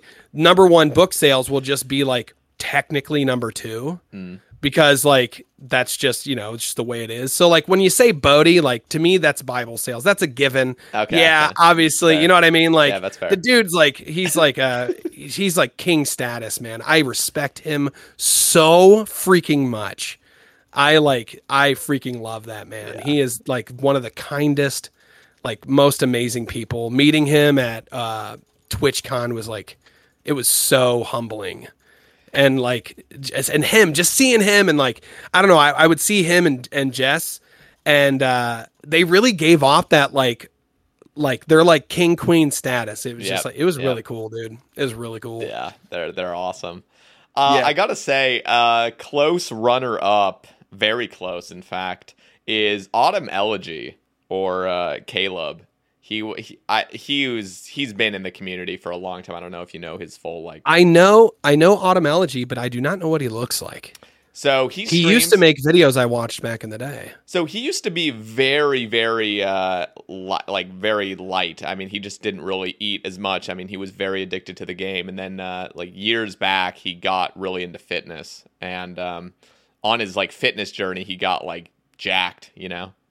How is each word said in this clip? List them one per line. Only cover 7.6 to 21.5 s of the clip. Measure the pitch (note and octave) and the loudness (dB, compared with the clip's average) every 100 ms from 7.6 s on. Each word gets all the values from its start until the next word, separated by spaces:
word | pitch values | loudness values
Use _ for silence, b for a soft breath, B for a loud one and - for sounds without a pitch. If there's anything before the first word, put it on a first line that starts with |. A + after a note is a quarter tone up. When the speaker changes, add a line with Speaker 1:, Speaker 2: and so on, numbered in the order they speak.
| F3 | 4
Speaker 1:
when | F#3+ | 2
you | F#3 | 4
say | - A#3+ | 4 4
Bodhi, | D3+ C#3 D3 E3 F3 | 4 4 6 6 4
like, | C#3 A#2+ - | 2 -2 -6
to | D#3 | -2
me, | E3+ F#3 | 2 2
that's | D3+ - | 2 -2
Bible | B2+ B2 A#2 A#2 | -6 -6 -6 -8
sales. | - A#2+ | -8 -2
That's | E3+ G3+ | 0 0
a | E3 | -2
given. | B2 C#3 C3 B2+ B2 B | 0 0 2 0 -4 B
Speaker 2:
Okay, | G#2+ G#2 E3 | -4 0 4
Speaker 1:
Yeah, | D#3+ D#3 D3+ | 4 4 2
Speaker 2:
okay. | - | 4
Speaker 1:
obviously. | E3+ E3 D#3+ - E3 D#3 | 4 6 2 2 2 4
Speaker 2:
Fair. | |
Speaker 1:
You | E3+ | 4
know | |
what | F3 | 6
I | E3 | 6
mean? | E3 E3 | 4 4
Like, | D#3+ C#3+ | 4 4
Speaker 2:
Yeah, | G2 | 0
that's | F#2+ - | -6 -8
fair. | F3+ | -2
Speaker 1:
the | F#3+ | 0
dude's, | A#3+ A#3+ F#3+ | 2 2 2
like, | E3+ D3 - | 2 2 2
he's, | - E3 F3 E3+ | -8 -6 -2 2
like, | D3+ C#3 | 2 2
uh, | C3 B2 B2 - | -2 -2 -4 -8
<laughs> | D#4+ | -12
he's, | - C#3+ F3 G3 E3+ | -14 -12 -4 -2 0
like, | B2 - | -2 -2
king | F#3 D#3+ | 0 0
status, | C3+ - A#2+ A#2+ A2 - | 0 -4 -6 -8 -10 -10
man. | A#2 A2+ D3+ | -10 -10 0
I | D#3+ | 2
respect | C3 A2 - D3+ C#3+ - | 2 -4 -6 -6 -6 -8
him | D#3 D3 C#3+ b b b | -6 -4 -4 b b b
so | - - - E3+ D#3+ F3 F#3+ G#3+ G#3+ | -2 0 4 4 6 8 8 8 4
freaking | - F#3 F3+ - D3 C3 | -6 2 2 2 0 0
much. | G#2+ G2 - - - b b b b b | -4 -8 -10 -14 -14 b b b b b
I, | C#3+ D3 D#3 | 0 4 4
like, | D3 B2+ G#2+ - | 4 0 -4 -18
I | - | -4